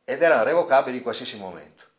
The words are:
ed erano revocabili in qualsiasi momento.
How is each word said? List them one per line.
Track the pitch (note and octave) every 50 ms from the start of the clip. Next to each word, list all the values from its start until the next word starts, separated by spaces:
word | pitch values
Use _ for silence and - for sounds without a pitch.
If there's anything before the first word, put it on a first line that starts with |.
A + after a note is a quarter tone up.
| _
ed | - B2+ C#3+
erano | E3+ E3 D3+ A#2 A2
revocabili | C3 D#3+ F3 D#3+ - C3+ C3+ C3+ C3 B2
in | B2 -
qualsiasi | A#2 A2 - C3 - A#2
momento. | G#2 G2 F#2 E2+ D#2+ D2 - _ _ _ _ _